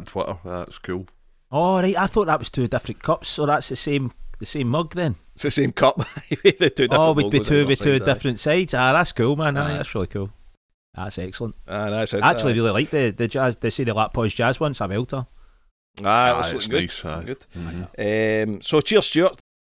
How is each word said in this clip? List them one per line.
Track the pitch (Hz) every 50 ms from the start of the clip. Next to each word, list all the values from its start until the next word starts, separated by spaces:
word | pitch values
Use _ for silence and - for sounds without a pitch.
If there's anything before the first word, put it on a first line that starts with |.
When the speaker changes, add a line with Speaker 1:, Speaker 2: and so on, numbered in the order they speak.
Speaker 1:
on | 87
Twitter. | - - 95 - - - 85 87
That's | 90 87 90 87 - - -
cool. | - - 90 90 92 - _ _ _ _ _ _ _ _
Speaker 2:
Oh, | 127 147 170 180 190 185
right. | 175 190 196
I | 170 196
thought | - - 220 202 160
that | 151 156
was | 113 -
two | - 131 123 117
different | - 120 - - 110 -
cups. | - - 156 - - -
So | - - 151
that's | 143 147 139 123 -
the | 127
same, | - - 151 143 143 135 120 - - - - - -
the | 107
same | - - 151 131 117
mug | 127 160 170 156 -
then. | 175 175 151 104 - _ - -
Speaker 3:
It's | -
the | - 147
same | - - 135 127
cup. | - - 139 131 - -
<laughs> | 123 - - 147 - - 156 - -
The | 196 - - 180 147
two | - - 131
different | 123
Speaker 2:
Oh, | 135 139 160 165
we'd | 151 147 139 104
be | 139 135
Speaker 3:
logos | 107 -
Speaker 2:
two, | 151
Speaker 3:
either | 147 147 135
Speaker 2:
be | 139
two | - - 151 135 131
Speaker 3:
side, |
aye. | 127
Speaker 2:
different | 143 131 - - 139 120 -
sides. | - 147 156 185 185 - -
Ah, | 123 127 127
that's | 139 165 180 -
cool, | - - 151 147 147
man. | 143 160 151 143
Aye, | 139 147 147 147
Speaker 3:
Aye. | -
Speaker 2:
that's | - - -
really | 107 90
cool. | - - 104 98 98 - - - - _ _ _ _ _ _ _ _ _
That's | - 95 101 - -
excellent. | 92 92 - - 117 110 101 - -
Speaker 3:
Aye, | - 92 104 107 104
that's | 104 110 110 104 117
it, | 101
Speaker 2:
I | 107 143
actually | 175 117 110 135
Speaker 3:
aye. | 113
Speaker 2:
really | 113 113 113
like | 95 - 151 151
the, | - 147 131 113
the | 95 - 117
jazz. | 110 - 135 131 127 113
They | - - 113
say | - -
the | 135 117 104
Lap | 110 107 104
Pods | - 127 113 107
Jazz | - - 117 120 131 -
one's | 156 147 135 -
a | 107
belter. | 92 95 107 127 - - 135 123 - - - - - _ _ _ _ _ _ _ _ _ - 98
Speaker 3:
Aye, | 98 107 120 123 123
Speaker 1:
Aye, | 123 -
Speaker 3:
it's | 85 82
Speaker 1:
it's | - 120 104 110
Speaker 3:
looking |
good. | 123 156
Speaker 1:
nice, | 90 87 - - -
aye. | 82 78 82 -
Speaker 3:
Good. | - 135 - - _ -
Speaker 1:
Mm-hmm. | 87 85 82 85 87 90 90 - - 107 104 107 110 110 110 110 110 110 110
Speaker 3:
Um, | 104 95
so | - - - 156
cheers, | 147 - 220 208 -
Stuart. | - - 151 175 185 - - _ _ _ _